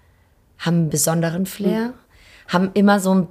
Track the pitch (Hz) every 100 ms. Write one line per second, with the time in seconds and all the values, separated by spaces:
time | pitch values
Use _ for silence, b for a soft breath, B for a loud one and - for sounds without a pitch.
0 | _ _ _ _ _ _ 170 170 156 147
1 | 165 165 165 170 190 - 202 220 233 254
2 | _ b b b b 180 190 202 202 202
3 | 190 190 165